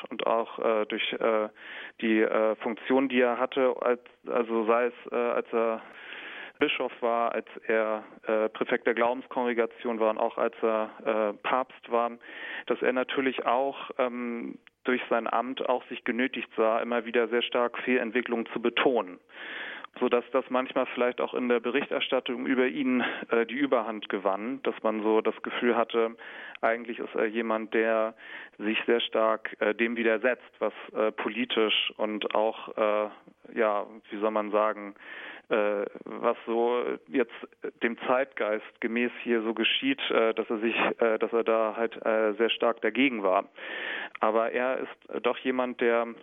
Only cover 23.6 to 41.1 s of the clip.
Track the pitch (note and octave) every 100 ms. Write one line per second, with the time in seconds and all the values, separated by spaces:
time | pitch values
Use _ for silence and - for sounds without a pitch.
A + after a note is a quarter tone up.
23.6 | C#3 B2+ A2 G#2+ - G#2 G2 G2 A2+ C3
24.6 | - - A2 G#2+ G#2+ A2 A2 - A#2+ -
25.6 | B2 A#2 A2+ A#2 A2+ A#2 - - - -
26.6 | A#2 A#2 A#2+ A2 B2 - A2 A2 A2+ A2
27.6 | A2 A2+ A2+ A2+ A2 - - - - -
28.6 | G#2 A2 - A#2 - A2 A2 A2 - -
29.6 | G#2+ G#2+ A#2 A#2 A2+ A2 B2 A#2+ - -
30.6 | A2 - - - A2 - A#2 G#2+ B2 A#2
31.6 | G#2+ - - - G#2+ G#2+ - A2 A2 -
32.6 | - - G#2+ G#2 G#2 - - - - -
33.6 | A2 G#2 G#2+ A2 - G#2 A2 G#2+ G#2 G#2
34.6 | G#2+ G#2 G2+ - - - - - - A2+
35.6 | G#2 G#2 G2+ - - A2 A#2 A#2 - A#2
36.6 | A#2+ B2 C3+ B2+ - B2+ A#2 - - _
37.6 | - - A#2+ A#2 - B2+ C3+ - G#2+ G#2+
38.6 | - - A#2 A#2 A#2+ - B2 A#2 A2 A2+
39.6 | A2+ - C3+ C3+ - A#2+ A2+ A2+ G#2+ A2+
40.6 | A#2 G#2+ A2+ - A#2